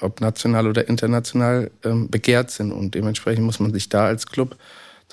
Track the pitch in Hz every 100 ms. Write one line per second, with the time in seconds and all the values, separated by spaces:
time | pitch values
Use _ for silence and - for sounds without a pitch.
0 | 98 - 110 110 120 113 110 110 113 120
1 | 113 120 117 123 120 123 113 - 117 117
2 | 110 110 - 120 127 - 104 95 98 95
3 | 107 110 - 113 113 110 107 107 - 104
4 | 107 113 - - 131 - - - - -
5 | _